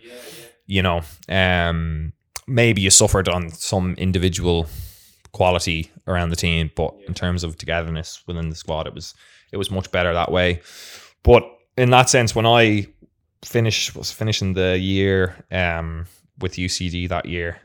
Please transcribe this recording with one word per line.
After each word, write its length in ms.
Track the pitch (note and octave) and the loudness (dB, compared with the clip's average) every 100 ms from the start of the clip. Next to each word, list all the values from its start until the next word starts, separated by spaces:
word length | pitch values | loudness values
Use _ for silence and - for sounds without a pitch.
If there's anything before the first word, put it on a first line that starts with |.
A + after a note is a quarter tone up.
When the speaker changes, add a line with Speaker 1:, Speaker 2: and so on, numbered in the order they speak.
Speaker 1:
Yeah, 100 | - | -20
yeah. 300 | - - - - _ - | -20 -18 -18 -20 _ -4
Speaker 2:
you 160 | G2 | 0
know, 200 | F2+ F2 E2 - - | 2 0 -6 -14 -4
um, 840 | F#2+ F#2 F2+ E2+ E2 E2 D#2 D#2+ - _ - - | 0 2 2 0 -2 -4 -4 -8 -12 _ -16 -2
maybe 340 | B2 A#2 G2+ | 2 4 4
you 80 | F#2+ | 4
suffered 380 | - G#2+ G2 F2+ | 4 4 2 0
on 220 | F2+ E2 | -2 -4
some 440 | E2 - G2 F2+ F2 | -8 -4 -2 -2 -2
individual 680 | F#2 F2+ F2+ F2 F2+ E2 D#2+ - - - - _ - | -2 0 0 0 0 0 -2 -8 -14 -16 -20 _ -10
quality 580 | - F#2 F2 - D#2+ D#2+ - - | 0 2 2 0 -4 -6 -10 -4
around 240 | F2+ E2+ | -2 -2
the 60 | E2+ | -2
team, 340 | F2 E2 D#2+ | 0 0 -2
but 200 | - D#2+ - | -2 -4 -6
Speaker 1:
Yeah. 100 | - | -10
Speaker 2:
in 60 | |
terms 300 | F2+ F2+ F2+ | -6 -4 -4
of 140 | E2+ D2+ | -6 -8
togetherness 640 | D#2+ E2 E2 D#2+ E2+ - - | -6 -4 -4 -6 -10 -14 -10
within 220 | E2+ D#2+ | -8 -8
the 80 | D#2 | -8
squad, 300 | - D#2 D2+ | -8 -8 -8
it 80 | |
was, 180 | - - - _ _ - | -12 -16 -20 _ _ -12
it 60 | G2 | -8
was 120 | F#2+ | -6
much 220 | F#2+ F2+ | -6 -4
better 220 | F#2 F2 | -2 0
that 180 | E2+ - | 0 0
way. 300 | F2+ F2+ F2 - - - - - _ | 2 2 0 -6 -20 -20 -20 -20 _
But 220 | - A#2+ - - _ - | 6 6 6 -14 _ 0
in 140 | B2 | 6
that 180 | B2+ B2+ | 6 6
sense, 260 | C3 A2+ | 4 2
when 120 | A#2 A2+ | 2 4
I 400 | A#2 A2+ G#2 G2 _ - _ _ _ | 6 6 4 -2 _ -20 _ _ _
finished, 500 | - A#2+ A2+ - - | -4 -2 0 0 -4
was 160 | - - | -8 -10
finishing 440 | - A2 G#2+ F#2+ | -6 -4 -2 -2
the 240 | F#2 F#2 F#2 | 0 0 0
year, 580 | F#2+ G2 G2 F#2+ F#2 - - | 0 0 2 2 0 -4 -8
um, 540 | F#2 F2 E2 E2 E2 E2+ _ _ - | -2 -2 -2 -6 -8 -12 _ _ -8
with 180 | F2+ - | -8 -4
U 100 | F2+ | -4
C 200 | - F2 | -4 -6
D 180 | F2 F2+ | -4 -4
that 180 | F2 - | -4 -4
year 340 | F2 E2+ - | -6 -6 -10